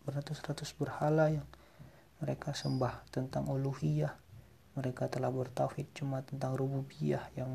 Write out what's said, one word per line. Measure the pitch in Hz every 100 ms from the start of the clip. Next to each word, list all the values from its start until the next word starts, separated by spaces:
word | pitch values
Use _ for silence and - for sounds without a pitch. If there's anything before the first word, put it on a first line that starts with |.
| -
beratus-ratus | 139 143 151 - 143 147
berhala | - 139 - 151 156 156
yang | 156 139 - - - - - - -
mereka | 143 139 - 139
sembah. | 143 131 120 - -
Tentang | - 131 - 139
uluhiyah, | 135 139 135 156 151 147 - - - - - -
mereka | - 131 127 127
telah | 135 127
bertauhid | 131 127 - 135 - 143
cuma | - 139 135
tentang | 135 135 131 131
rububiyah | 135 135 135 - 147 135 - -
yang | 127